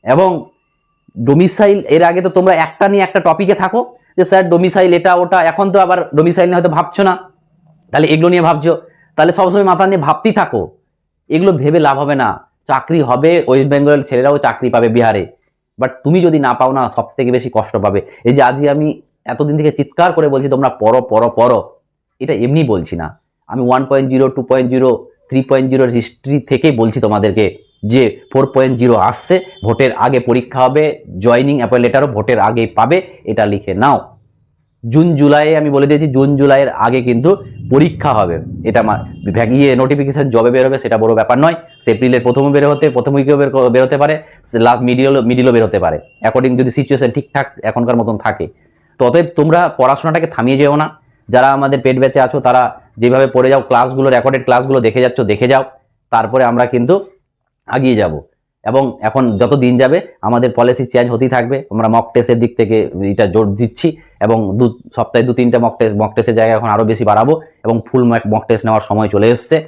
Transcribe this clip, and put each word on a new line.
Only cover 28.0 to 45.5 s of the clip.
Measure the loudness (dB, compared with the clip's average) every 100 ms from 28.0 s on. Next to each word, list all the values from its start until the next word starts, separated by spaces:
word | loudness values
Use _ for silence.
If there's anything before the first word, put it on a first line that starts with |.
| 0 -2 _
ফোর | -2 0
পয়েন্ট | 0 0 2
জিরো | 2 2
আসছে, | 0 -4 -2 -2 -2 -8
ভোটের | -4 0 0
আগে | 0 -2 0
পরীক্ষা | 0 -2 -2 -2
হবে, | 0 0 -2 -4 -14 -4
জয়নিং | 0 0 0 -2
অ্যাপয়েন্ট | 0 0 2
লেটারও | 0 -2
ভোটের | -4 -2 0
আগেই | 0 0 -2
পাবে, | -2 0 0 -2 -16 -6
এটা | -2 -2
লিখে | -2 -6
নাও। | -2 0 0 -4 -20 _ _ _ _ _ _ -2
জুন | 2 2 2
জুলাইয়ে | 4 4 2 0
আমি | 0
বলে | 0 2
দিয়েছি, | 2 0
জুন | 0 0 2
জুলাইয়ের | 4 4 2
আগে | 0 -2 0
কিন্তু | 0 0 2 0 -4 -16 -2
পরীক্ষা | 2 2 0 -2
হবে। | 0 0 -4 -8 -8
এটা | -2 0
মা-, | 0 -4 -8 -12 -6
ভ্যাক-, | -2 0
ইয়ে, | 2 2 2
নোটিফিকেশন | 0 -2 -2 -2 0
যবে | 2 2
বেরোবে | 2 0 0
সেটা | -2 0
বড় | 2 0
ব্যাপার | 2 2
নয়, | 2 -2 -12 _
সে | -4
এপ্রিলের | 0 2 0
প্রথমে | 0 0 2
বের | 2 2
হতে, | 2 0
প্রথম | 0 -2 -2
উইকেও | 0 0
বের | 2
ক-, | 2 2
বেরোতে | 2 0 0
পারে, | 0 -2 -8 -20 -8
সে | 0
লাস্ট | 2 2
মিডিলও, | 0 0 2 2
মিডিলও | 0 0 2